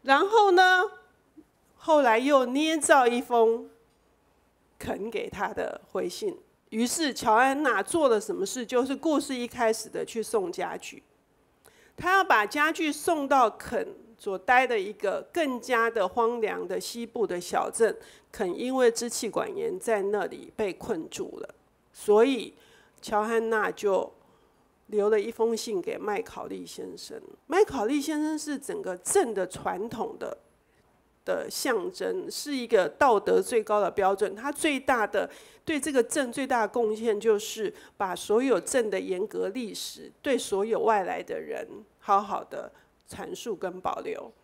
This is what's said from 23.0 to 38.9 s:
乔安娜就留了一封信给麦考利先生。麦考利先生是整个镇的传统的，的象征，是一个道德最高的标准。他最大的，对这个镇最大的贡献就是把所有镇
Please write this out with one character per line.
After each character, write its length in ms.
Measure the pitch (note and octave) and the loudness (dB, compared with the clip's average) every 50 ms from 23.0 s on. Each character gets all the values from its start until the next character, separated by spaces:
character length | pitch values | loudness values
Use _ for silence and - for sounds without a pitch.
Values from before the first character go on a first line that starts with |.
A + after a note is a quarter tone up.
乔 180 | - - A3 G#3 | -8 -2 -2 -2
安 300 | G#3 A3+ A#3 A3+ A3+ A3+ | 0 0 0 0 0 0
娜 200 | A3+ G#3+ G3+ F#3 | 0 0 0 -2
就 400 | - - - G3+ F#3+ F#3 - - - _ _ _ _ _ _ _ _ _ _ _ _ _ _ | -4 -2 0 2 2 2 0 -4 -12 _ _ _ _ _ _ _ _ _ _ _ _ _ _
留 240 | - G#3 G#3 G3+ G#3+ | -4 -2 0 2 4
了 100 | A3 G#3+ | 2 2
一 100 | G3+ A3+ | 0 -4
封 240 | A3+ - A3 A#3 A3+ | -2 0 0 0 0
信 280 | G#3+ - A#3 G#3+ F3+ | -2 -4 -4 -4 -4
给 160 | E3+ - - - | -4 -4 -8 -6
麦 220 | - G#3+ G#3 G3+ | -6 -4 -4 -4
考 240 | - - - A3+ - | -6 -8 -10 -12 -10
利 180 | - F#3+ F#3 F3 | -10 -10 -12 -12
先 320 | E3+ - - F#3+ F3+ F3 | -14 -12 -14 -12 -12 -12
生。 240 | - - - - - - - - _ _ | -16 -16 -16 -16 -16 -16 -18 -20 _ _
麦 160 | - D4+ F#4 | -2 2 2
考 220 | G#4 - C#4 C4 G#3 | 2 2 2 -2 -2
利 160 | A3+ C#4+ D4 | 0 0 0
先 200 | C#4 D#4 D#4 D4+ | -2 -2 -2 -2
生 160 | D4+ D#4 D#4 | -2 -2 -2
是 220 | D4+ - D4+ C#4+ C4+ | -4 -6 -8 -8 -8
整 220 | - - F3 E3+ | -8 -8 -8 -8
个 160 | - F3+ F3+ | -8 -8 -10
镇 380 | F3 - - - G4+ E4+ A#3 G#3+ | -8 -6 2 2 2 2 2 0
的 120 | G3 F3+ | -4 -4
传 400 | F3+ - - - F#3+ F#3 F3+ G#3 A#3 | -4 -6 -6 -6 -4 -4 -4 -8 -8
统 260 | A#3 A3+ G3+ - - - | -6 -6 -8 -8 -8 -10
的， 180 | - - - _ _ _ _ _ _ _ _ _ _ _ _ _ _ _ _ _ _ | -10 -12 -12 _ _ _ _ _ _ _ _ _ _ _ _ _ _ _ _ _ _
的 200 | - F#3 E3+ - - | -4 -4 -4 -4 -6
象 420 | - - - - A#3 G3+ F3 F3+ | -8 -4 -2 -2 -2 -2 -2 -6
征， 360 | F3+ - F#3 F#3+ F3+ F#3 F3 - | -6 -4 -4 -4 -4 -4 -6 -8
是 260 | - - - D4 C#4+ | -10 -10 -8 -6 -6
一 100 | C4 A#3+ | -6 -2
个 220 | A3+ A#3 G3 F3+ - | 4 4 4 4 2
道 320 | - - D4 C4 A3 G3 | 2 4 6 6 6 4
德 200 | G3 F#3+ F#3 F#3 | 4 4 2 2
最 220 | F#3+ - B3+ A3+ | 2 2 0 0
高 160 | G#3 - G#3 G#3 | 0 2 0 2
的 120 | G3+ F3 | 2 0
标 260 | - - F#3+ F#3+ G3 | 0 2 2 2 2
准。 180 | F#3+ G#3 - G3 | 2 0 -2 -2
他 160 | G#3 B3 C#4+ | -6 -8 -8
最 300 | D4 - - D#4 C#4+ C4+ | -4 0 0 0 0 0
大 260 | C#4 - C4+ A#3 G#3 | 2 2 2 2 2
的， 240 | G3+ - G3 F3+ - - - - - - _ | 0 0 -2 -2 -2 -8 -18 -20 -20 -20 _
对 160 | _ - D#4+ C#4+ | _ -4 -4 -2
这 140 | C4+ D#4+ | -2 2
个 100 | C#4 C4 | 2 2
镇 300 | A3+ B3 - D#4 C4+ A#3+ | 2 2 0 -2 -2 -2
最 140 | A#3 C#4+ C4+ | -2 -6 -2
大 160 | B3 C4 A#3 | 0 0 0
的 60 | G#3+ G3+ | 0 0
贡 280 | - B3 A#3 G#3+ G#3+ | 0 0 0 0 -2
献 240 | G#3+ A3+ A3+ G#3 G#3 | -2 0 -2 -2 2
就 180 | G#3 A3+ G#3+ G3+ | 4 2 2 2
是 340 | G#3+ - - A3+ G#3+ F3 - - - - _ _ | 0 -6 -8 -6 -6 -6 -6 -10 -20 -20 _ _
把 180 | G#3 F#3 F3+ | -4 -4 -4
所 260 | - - - G#3 A3+ | -8 -2 2 2 2
有 160 | C4 C#4 A3+ F3 | 4 4 2 2
镇 320 | F3+ - - C4 A#3 G#3+ | 0 0 0 0 0 0